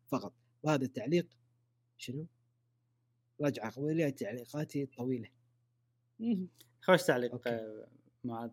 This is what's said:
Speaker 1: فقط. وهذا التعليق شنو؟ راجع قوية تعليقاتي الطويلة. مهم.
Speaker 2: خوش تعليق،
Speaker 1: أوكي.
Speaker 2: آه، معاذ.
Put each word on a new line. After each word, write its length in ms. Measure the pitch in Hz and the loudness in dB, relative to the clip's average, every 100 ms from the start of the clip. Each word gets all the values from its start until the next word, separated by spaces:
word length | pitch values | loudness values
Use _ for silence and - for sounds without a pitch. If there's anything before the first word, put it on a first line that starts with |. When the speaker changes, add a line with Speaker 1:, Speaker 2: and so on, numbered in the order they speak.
| - | -4
Speaker 1:
فقط. 260 | 131 131 _ _ _ | -4 -4 _ _ _
وهذا 200 | 151 147 131 | 2 2 2
التعليق 420 | - 113 170 170 _ _ _ _ _ _ - | -4 0 2 0 _ _ _ _ _ _ -16
شنو؟ 280 | - 139 165 _ _ _ _ _ _ _ _ _ _ - | -10 -8 -10 _ _ _ _ _ _ _ _ _ _ -2
راجع 280 | 147 131 110 | 0 0 -6
قوية 400 | 127 147 160 151 | -4 0 2 2
تعليقاتي 760 | 131 101 120 120 147 151 143 | 0 -6 -8 -8 -6 -4 -4
الطويلة. 460 | 135 - 127 123 107 _ _ _ _ _ _ _ _ - | -4 -6 -4 -4 -8 _ _ _ _ _ _ _ _ -6
مهم. 280 | 226 196 185 - - _ | -2 -2 -4 -12 -20 _
Speaker 2:
خوش 220 | - 180 | 6 6
تعليق، 280 | - 127 120 | 6 2 2
Speaker 1:
أوكي. 180 | 120 120 | -2 -2
Speaker 2:
آه، 380 | 117 110 107 110 - _ _ | -4 -4 -12 -16 -20 _ _
معاذ. 260 | 123 113 117 | -8 -6 -8